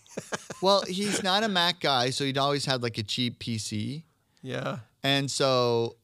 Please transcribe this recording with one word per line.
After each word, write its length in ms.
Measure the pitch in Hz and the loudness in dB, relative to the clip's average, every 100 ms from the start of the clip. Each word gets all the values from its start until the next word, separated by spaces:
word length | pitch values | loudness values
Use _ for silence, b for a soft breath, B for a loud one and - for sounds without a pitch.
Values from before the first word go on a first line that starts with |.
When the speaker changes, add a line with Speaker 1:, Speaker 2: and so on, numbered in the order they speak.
| - - | -16 -14
Speaker 1:
<laughs> 460 | - - - - | -10 -10 -10 0
Speaker 2:
Well, 200 | 190 196 | 4 4
he's 400 | 185 185 208 196 | 2 -2 -2 0
not 200 | 196 196 | 0 0
a 60 | 220 | 2
Mac 320 | 185 175 175 | 2 2 2
guy, 300 | 151 131 127 | 2 2 2
so 140 | 127 | 0
he'd 140 | 139 135 | -2 0
always 260 | 139 143 | 0 0
had, 180 | 139 131 | 0 -2
like, 140 | 120 117 | -2 -4
a 60 | |
cheap 380 | 104 - 120 - | -4 -4 -4 -4
P 180 | - 113 | -6 -6
C. 460 | - 107 110 147 - _ _ _ | -4 -4 -6 -8 -12 _ _ _
Speaker 1:
Yeah. 380 | 131 127 135 123 - _ | -10 -6 -6 -8 -12 _
Speaker 2:
And 280 | 139 139 139 | 0 0 0
so 680 | - 139 127 120 117 117 - | 0 2 4 4 2 0 -6